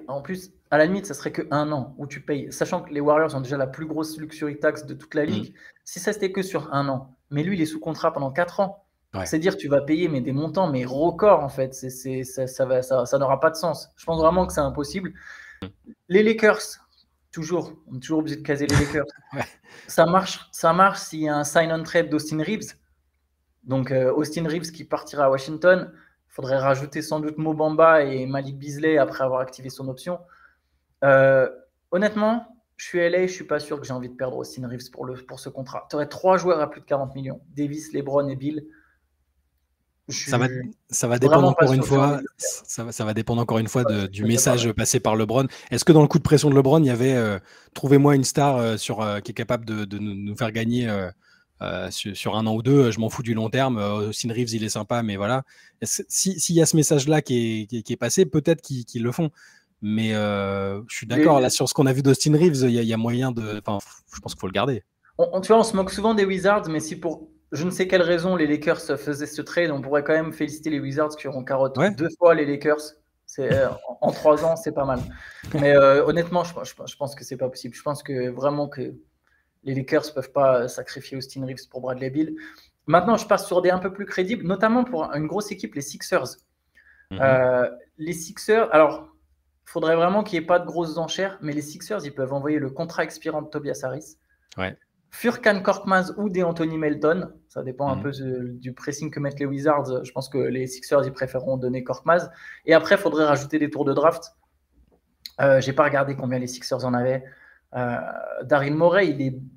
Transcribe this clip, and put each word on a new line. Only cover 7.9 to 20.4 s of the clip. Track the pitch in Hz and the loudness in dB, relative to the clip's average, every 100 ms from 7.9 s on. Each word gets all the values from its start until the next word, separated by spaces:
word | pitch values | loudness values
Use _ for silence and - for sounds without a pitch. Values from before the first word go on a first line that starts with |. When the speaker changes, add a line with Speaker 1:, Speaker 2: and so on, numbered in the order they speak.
| 151 165 | -2 -2
Speaker 1:
pendant | 151 135 | -2 -4
quatre | 139 175 - | -2 -2 -2
ans. | 190 - _ _ _ | -4 -6 _ _ _
Speaker 2:
Ouais. | 98 90 | -8 -4
Speaker 1:
C'est | 160 | 0
dire, | 180 196 | 0 -2
tu | 143 | 0
vas | 139 | 0
payer, | - 156 175 | 2 0 0
mais | 139 | -2
des | 123 | -2
montants, | 135 156 190 175 | -4 -2 0 0
mais | 131 123 | 0 -4
records, | 135 170 170 208 165 | 0 0 4 6 6
en | 139 | 4
fait. | 135 131 | -4 -4
C'est, | - 131 | -6 -12
c'est, | - 135 131 | -10 -6 -6
ça, | 127 - 127 | -6 -6 -6
ça | - | -2
va, | 131 127 | 0 0
ça, | 127 131 | 2 0
ça | 120 139 | 2 0
n'aura | 135 135 | 2 2
pas | 160 | 2
de | - | 0
sens. | 170 143 - _ | -4 -4 -10 _
Je | - | -4
pense | 165 | 2
vraiment | 160 180 180 | 4 4 2
que | |
c'est | - | 0
impossible. | 139 135 143 190 170 - - - - - | -2 -2 -6 -6 -8 -12 -20 -20 -20 -16
Speaker 2:
Mm. | 98 - - - - | -16 -16 -20 -20 2
Speaker 1:
Les | 185 | 4
Lakers, | 214 220 214 214 - - _ _ _ _ _ | 4 4 2 2 -4 -16 _ _ _ _ _
toujours, | 165 151 170 - - - | -12 -4 -4 -4 -12 -16
on | 131 | -14
est | |
toujours | 131 156 | -4 -2
obligé | 151 143 | -2 -6
de | |
caser | 139 139 139 | -4 -2 2
les | 143 | 2
Lakers. | 147 151 135 | 2 -2 -6
Speaker 2:
<laughs> | - _ | -10 _
Ouais. | 139 - _ _ - - | -10 -10 _ _ -20 -2
Speaker 1:
Ça | - 165 | 2 4
marche, | 185 - - | 2 0 -8